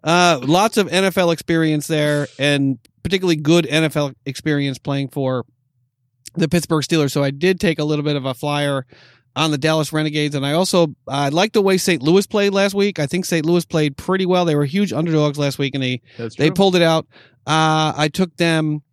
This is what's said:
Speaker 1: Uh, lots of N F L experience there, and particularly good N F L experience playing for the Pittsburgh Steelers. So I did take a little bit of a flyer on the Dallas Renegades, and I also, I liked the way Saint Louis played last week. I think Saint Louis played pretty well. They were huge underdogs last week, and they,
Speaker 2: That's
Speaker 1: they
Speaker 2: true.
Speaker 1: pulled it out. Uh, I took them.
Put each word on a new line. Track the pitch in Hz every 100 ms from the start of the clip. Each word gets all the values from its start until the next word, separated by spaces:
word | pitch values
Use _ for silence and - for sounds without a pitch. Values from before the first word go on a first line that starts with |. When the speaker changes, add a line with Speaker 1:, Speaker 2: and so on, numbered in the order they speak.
Speaker 1:
Uh, | 151 175 175 151
lots | 131 175 220 226
of | 190
N | 180 190
F | 185
L | 175
experience | 165 - 165 160 151 143
there, | 156 151 147 143 -
and | 143 143 139 127 _ _
particularly | 165 190 185 156
good | 147 175 151
N | 147 160
F | 151
L | 143 127 -
experience | 127 156 147 139 127
playing | - 139 135
for | 147 131 127 - _ _ _ _ _ _ _ - -
the | 160
Pittsburgh | 175 160 160
Steelers. | 139 165 143
So | 143
I | 139
did | 139 180 190
take | 180 156
a | 151
little | 151
bit | 147 143
of | 131
a |
flyer | 120 147 147 143 139 131 - - _ _
on | 135 156
the | 143
Dallas | 156 160 147
Renegades, | 156 156 151 147 143
and | 139
I |
also, | 156 185 185 165 - -
I | 139 143
liked | 156 214
the | 214
way | 196 185
Saint | - 165
Louis | 139 185 202
played | 208 202
last | 196 196 196
week. | 202 180
I | 143
think | 175 185
Saint | 165 156
Louis | 175
played | - 165 151 139
pretty | - 190 180
well. | 180
They | 170 147
were | 143
huge | 185 208
underdogs | - 160 156 151 147
last | 143 135
week, | 139
and | 139
they, | 131 127 _ -
Speaker 2:
That's | 117 -
Speaker 1:
they | 151
Speaker 2:
true. | 180
Speaker 1:
pulled | 196 180
it |
out. | 170 160 - - - _ -
Uh, | 156 156 156 156 143
I | 151
took | 165 185 -
them. | 170 160 156 151 _